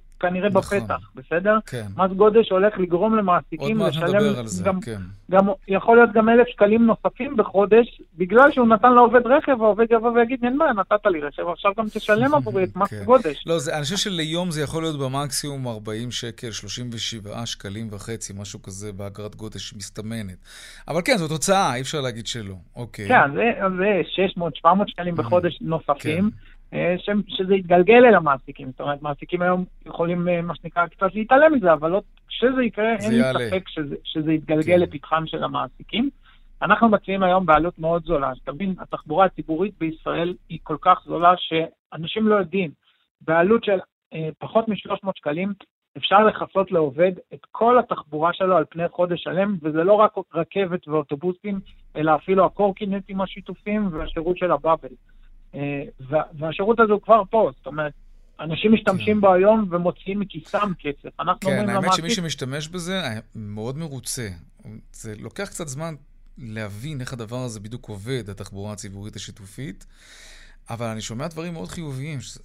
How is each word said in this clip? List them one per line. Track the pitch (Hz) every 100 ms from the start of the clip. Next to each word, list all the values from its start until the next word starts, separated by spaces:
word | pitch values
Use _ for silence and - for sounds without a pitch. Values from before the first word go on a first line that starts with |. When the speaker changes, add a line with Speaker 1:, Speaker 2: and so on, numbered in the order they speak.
| - -
Speaker 1:
כנראה | 180 185 202
Speaker 2:
נכון. | 190 - 202
Speaker 1:
בפתח, | 110 131 -
בסדר? | 127 - 160 202 220 -
Speaker 2:
כן. | 120 104 110
Speaker 1:
מס | 185 185
גודש | 214 220 214
הולך | 185 208 196
לגרום | 175 175 220 220
למעסיקים | 190 170 - 160
Speaker 2:
עוד | 202
מעט | 220 165
Speaker 1:
לשלם | 156 175
Speaker 2:
נדבר | 202 208 127
על | 113
זה, | 185
Speaker 1:
גם, | 185 185
Speaker 2:
כן. | 120 104 92 - -
Speaker 1:
גם | 185 202 190 -
יכול | 190 - 233
להיות | 233
גם | 226 220
אלף | 233 240
שקלים | - 208 226 226
נוספים | - 185 - 277 233
בחודש, | 196 190 196 226 240 - - 160
בגלל | 180 226 285
שהוא | 262 233
נתן | 220 247
לעובד | 240 240 247 233
רכב, | 294 294 233
והעובד | 220 202 226
יבוא | 226 233
ויגיד, | 233 233 254
"אין | 240 277
בעיה, | 320
נתת | 208 - 208 208
לי | 160
רכב, | 147 - 170
עכשיו | 165 202 202
גם | 214
תשלם | 214 - 214 269
עבורי | 294 220 196
את | 180 180
מס | 202
Speaker 2:
כן. | 208
Speaker 1:
גודש." | 202 254 160 139 160
Speaker 2:
לא, | 165
זה, | 147
אני | 151
חושב | 143 190
שליום | 214 170 156 170 180
זה | 156
יכול | 131 160
להיות | 160 147
במקסימום | 131 139 143 - 147 139 127
ארבעים | 107 107 107 123
שקל, | - 117 - 120
שלושים | 101 101 123 123
ושבעה | 113 - 110 101 117 113
שקלים | - 101 104 113
וחצי, | 101 - 110 - 101
משהו | 101 104
כזה | 98 95 104
באגרת | 95 101 101 104 104
גודש | 110 95 -
מסתמנת. | 104 95 - 107 113 98 90 - - - - -
אבל | 160
כן, | 285 220
זאת | 156
הוצאה, | 156 - 190 170
אי | 123
אפשר | 131 156
להגיד | 131 113 -
שלא. | 120 98 92 - -
אוקיי. | 117 - 101
Speaker 1:
כן, | 240 143
זה, | 165 226 190 196 180
זה | 202 190
שש | - - 190 180
מאות, | 170 -
שבע | 165
מאות | 190 202
שקלים | - 175
Speaker 2:
Mhm. | 160
Speaker 1:
בחודש | 113 180 170 -
נוספים, | 160 160 - 139 - 165 214 - - - -
Speaker 2:
כן. | 151
Speaker 1:
אה, | 170 180
שהם, | - 208 -
שזה | - 185
יתגלגל | 196 170 175 180 240 247
אל |
המעסיקים. | 185 151 135 - 143 135
זאת | -
אומרת, | 143 143
מעסיקים | 151 143 156 175
היום | 180 180 180 - -
יכולים, | - 170 180 175
אה, | 170
מה | 170
שנקרא, | 147 165 - 170
קצת | - 190
להתעלם | 208 220 269 320
מזה, | 277 185
אבל | 151 160
לא, | 202 - _ -
כשזה | - 247 262
יקרה, | 233 - 220 214
Speaker 2:
זה | 208
Speaker 1:
אין |
לי | 233
Speaker 2:
יעלה. | - - 233
Speaker 1:
ספק | 185 -
שזה, | 156 143 -
שזה | - 160 151
יתגלגל | 156 143 156 156 180
Speaker 2:
כן. |
Speaker 1:
לפתחם | 175 147 - 160 160
של | 156
המעסיקים. | 143 139 131 - - 196 277 - _ _ - -
אנחנו | 165 208 226
מציעים | 196 - 196
היום | 180 185 175
בעלות | 151 175 165
מאוד | 160 170
זולה. | 160 151 135
אז | 127
תבין, | - 151 196 180
התחבורה | - 151 156 156 185
הציבורית | - 156 160 202 190
בישראל | 160 160 151 151 175 - -
היא | 160
כל | - 147
כך | 185 180 147
זולה | 156 175 180
שאנשים | - 160 165 - _ 151 165 220 220
לא |
יודעים. | 208 160 190 160 - _ _ _ _
בעלות | - 165 180 233
של, | 208 190 - _ _
אה, | 160 160 -
פחות | 143 220 226
משלוש | 190 190 196
מאות | 190 -
שקלים, | 147 160 202 196 _ _ _ 139
אפשר | - 196
לכסות | 214 - 160 196 190
לעובד | 175 147 131 185 180 -
את | - -
כל | - 233 247
התחבורה | - 156 151 151 165
שלו | - 185 175
על | 147
פני | 165 170
חודש | - 175 170
שלם, | 147 165 202 185
וזה | 151 156
לא | 180
רק | 208 214 196 -
רכבת | 160 160 - 185 175 147
ואוטובוסים, | 151 143 143 180 180 208 196 - - - 151
אלא | 156 151
אפילו | - 190 170
הקורקינטים | - 202 190 202 196 190 196
השיתופיים | 190 202 180 180 208 214 196
והשירות | 156 160 165 160 175
של | 180
הבאבל. | 143 160 160 127 - _ - - - -
אה, | 139 143 143 160 -
וה-, | 131 156 - 147
והשירות | 156 151 196 226
הזה | 208
הוא | 208
כבר | - 220 185
פה, | 226 190 -
זאת | -
אומרת, | 151 151 - - - _ -
אנשים | 160 156 214
משתמשים | 220 196 185 208
Speaker 2:
כן. | 214
Speaker 1:
בו | 196
היום | 180 202 220 196
ומוציאים | 175 175 - 190 202
מכיסם | 190 160 - 202 208 165
כסף. | 147 139 131 -
אנחנו | 160 - 147
Speaker 2:
כן, | 131
Speaker 1:
אומרים | 202 -
Speaker 2:
האמת |
Speaker 1:
למעסיק | 180 185
Speaker 2:
שמי | 170
שמשתמש | 220 165 131 127 147 156
בזה, | 180 170 190
אה, | 139 110 -
מאוד | 113 104 107 117 143
מרוצה. | 165 131 - - 107 85 65 _ - 110 -
זה | - 110 107
לוקח | 113 - 196
קצת | - 156
זמן | 135 165 147 _ _ - -
להבין | 113 110 104 104 147 139
איך | 123
הדבר | 117 107 123
הזה | 127 107
בדיוק | 107 120 -
עובד, | 101 110 131 98
התחבורה | 98 101 98 104
הציבורית | 104 101 98 104 98
השיתופית, | - 90 95 - 151 202 - _ - - - - - - -
אבל | 117 117
אני | 110
שומע | 104 113 160
דברים | 160 175
מאוד | 165 175
חיוביים, | 170 151 131 151 139
ש-, | - -